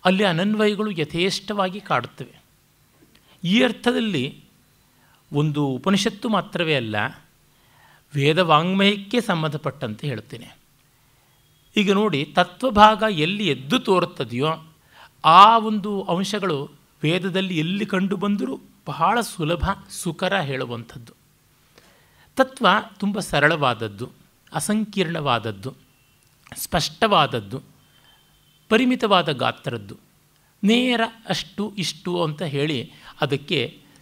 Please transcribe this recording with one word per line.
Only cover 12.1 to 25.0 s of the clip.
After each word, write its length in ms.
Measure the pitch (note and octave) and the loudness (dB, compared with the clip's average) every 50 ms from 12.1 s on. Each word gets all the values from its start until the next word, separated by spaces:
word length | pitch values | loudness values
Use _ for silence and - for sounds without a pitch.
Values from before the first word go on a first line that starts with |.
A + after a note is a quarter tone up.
| E3 C3+ D3 | 0 -2 -4
ತತ್ವಭಾಗ 760 | D#3 - - F3+ F3 - - - C4 A3 G#3 G#3 G#3+ A3 F#3+ A3 A3 | -2 0 0 0 0 -2 -4 -4 0 6 8 8 8 8 4 0 -2
ಎಲ್ಲಿ 380 | G#3 D#3 D3 E3 G3 G#3 G#3+ | 0 0 -2 -2 -2 -2 0
ಎದ್ದು 320 | F3 C#3 B2+ B2+ C#3 G3 B3+ | -2 -2 -2 -2 -2 -2 -2
ತೋರುತ್ತದೆಯೋ 920 | - - F#3+ F3+ F3 F3+ - - C#3 A2 A#2 B2 C#3 D#3 D#3+ D#3 - - _ _ _ _ _ - - - _ _ - | 2 2 2 2 2 0 -6 -10 -8 -6 -4 -2 -2 -2 -2 -4 -10 -20 _ _ _ _ _ -20 -20 -20 _ _ 4
ಆ 320 | D3+ D#3+ F3+ G3 G#3+ A3+ | 8 10 12 12 10 10
ಒಂದು 460 | A3+ G#3+ A3 A3 G#3 F#3 G#3+ G#3 G3 F#3+ | 4 2 0 -4 -4 -4 -4 -6 -4 -2
ಅಂಶಗಳು 680 | - F3 F3 F#3+ F#3+ G#3 G#3 F#3+ F#3+ D#3+ C3+ C#3+ - - _ _ _ _ _ - | -2 -2 -2 -2 -4 -4 -4 -2 -2 -2 -4 -6 -10 -14 _ _ _ _ _ -2
ವೇದದಲ್ಲಿ 560 | D3+ E3+ F#3 E3+ F#3+ E3+ F#3+ F#3+ F#3+ F#3 D#3 | 0 0 0 -2 -2 -2 -2 -4 -2 -2 -2
ಎಲ್ಲಿ 260 | D#3 E3 F#3 G3+ G#3+ | -2 -2 -2 -4 -4
ಕಂಡು 320 | G#3 - F#3 F#3 F#3+ G3+ | -2 -2 -2 0 -2 -2
ಬಂದರೂ 420 | F#3+ F#3+ G3+ G3+ G3 C4 C4 C4+ - - - _ _ _ | -2 0 -2 0 0 -2 -6 -6 -10 -12 -20 _ _ _
ಬಹಳ 340 | - C#3 C#3 D#3+ F3+ G#3+ A#3+ | -12 -4 0 0 2 2 0
ಸುಲಭ, 440 | G#3+ - - - D#3+ D3 E3+ D#3+ - F3+ G3 G3 - - | -2 -4 -6 -6 -4 -2 -2 -2 -2 -4 -4 -6 -8 -18
ಸುಕರ 500 | - - - F3 D#3 - F#3+ F#3 G3 G3 | -14 -8 -8 -8 -6 -4 -2 0 0 0
ಹೇಳುವಂಥದ್ದು. 760 | D#3+ C#3 C#3 C3 C3 A#2+ A#2+ A#2 A#2 - - - A#2 - - _ _ _ _ _ _ _ _ _ _ _ _ - _ _ _ _ _ _ _ _ _ _ _ | -2 -2 -4 -6 -6 -8 -8 -10 -10 -12 -16 -20 -20 -20 -20 _ _ _ _ _ _ _ _ _ _ _ _ -20 _ _ _ _ _ _ _ _ _ _ _
ತತ್ವ 320 | - C4+ C4 C4 - B3 F#3 F#3+ G#3+ G#3+ - - _ | 0 0 0 0 0 4 4 4 4 0 -4 -10 _
ತುಂಬ 200 | - G3+ G3+ G#3+ | -4 -4 -4 -4
ಸರಳವಾದದ್ದು, 920 | - - - D3 C#3 D3+ E3 D#3+ C#3+ B2+ A#2+ A2 A#2 A2 G2+ G2 A#2+ B2 - _ _ _ _ _ _ _ - | -6 -2 0 2 4 4 2 2 0 0 0 -2 -6 -10 -8 -12 -14 -14 -14 _ _ _ _ _ _ _ -8
ಅಸಂಕೀರ್ಣವಾದದ್ದು, 1200 | E3 - - G#3 A3 G#3+ G#3+ G#3 G3 | -6 -2 -2 -2 -2 -2 -4 -2 -2